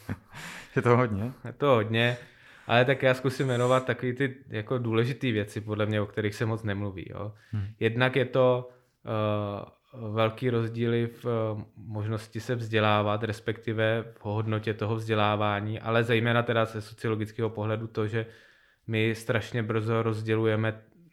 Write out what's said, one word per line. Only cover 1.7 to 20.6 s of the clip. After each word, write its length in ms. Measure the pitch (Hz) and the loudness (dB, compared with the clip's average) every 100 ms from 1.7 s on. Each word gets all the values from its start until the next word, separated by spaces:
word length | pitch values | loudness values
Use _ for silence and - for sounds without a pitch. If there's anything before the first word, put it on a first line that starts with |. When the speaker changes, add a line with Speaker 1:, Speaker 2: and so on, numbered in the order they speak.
| 117 104 113 120 120 - - - - - | 4 4 2 2 0 -10 -20 -20 -12 2
Speaker 2:
ale 180 | 117 | 4
tak 180 | 131 135 | 6 4
já 120 | 131 | 4
zkusím 320 | 127 135 - 131 | 2 0 0 0
jmenovat 380 | 120 123 127 | 2 4 4
takový 280 | 127 120 127 | 2 -2 -2
ty 240 | 123 135 - - | -2 -2 -4 -10
jako 300 | 107 104 127 | -8 -4 -2
důležitý 540 | 117 113 117 117 131 | 0 2 2 0 -2
věci, 280 | 107 104 110 | 0 -2 -6
podle 260 | 107 107 104 | -4 -2 0
mě, 140 | 107 | 0
o 60 | 101 | -2
kterých 280 | - 104 | -2 -4
se 120 | - 113 | -2 -2
moc 160 | 110 | -2
nemluví, 440 | 107 98 101 95 - | -4 -4 -4 -8 -10
jo. 220 | - 104 - - | -10 -10 -12 -8
Speaker 1:
Hmm. 160 | 107 101 - | -6 -6 -2
Speaker 2:
Jednak 360 | 113 117 131 135 | 0 2 2 2
je 80 | |
to, 460 | 123 135 127 123 - - _ _ 117 | 0 4 4 4 -2 -18 _ _ -6
eh, 640 | 110 107 104 101 101 - _ _ | -2 0 -2 -4 -8 -12 _ _
velký 580 | 123 107 110 110 107 127 | -12 -6 0 0 0 0
rozdíly 560 | 117 113 117 117 117 117 | 0 0 0 0 2 0
v, 200 | - 123 | -4 -4
eh, 380 | 113 110 107 110 110 | -2 -2 -4 -10 -14
možnosti 640 | 110 107 107 110 - 110 | -10 -6 -4 -4 -6 -10
se 140 | - | -6
vzdělávat, 720 | 120 110 110 107 104 104 104 | -4 0 2 4 4 2 0
respektive 800 | 110 104 - 107 - 110 110 113 110 - | -2 -4 -6 -6 -4 0 2 0 -4 -10
v 40 | |
hodnotě 500 | 107 107 110 107 110 | -4 -2 0 -2 -2
toho 220 | 107 107 113 | -2 -2 -2
vzdělávání, 840 | 110 107 104 104 104 101 107 110 | 0 2 2 2 0 0 -4 -6
ale 240 | 113 117 | 0 2
zejména 380 | 117 113 120 117 | 4 2 4 2
teda 220 | 117 113 | 2 2
ze 160 | 110 110 | 0 -2
sociologického 680 | - - 117 107 107 - 110 | -10 -6 -4 -2 -4 -4 -4
pohledu 360 | 104 107 110 113 | -2 -2 -2 -4
to, 200 | 113 104 | -4 -2
že 200 | 113 110 - - _ _ _ - | -2 -4 -10 -20 _ _ _ -4
my 280 | 110 113 | 0 2
strašně 480 | 110 - 107 - 123 | 0 -2 -2 -2 -4
brzo 400 | 110 110 110 113 | 0 0 0 0
rozdělujeme, 800 | 113 107 110 110 113 110 | 0 -2 0 2 2 2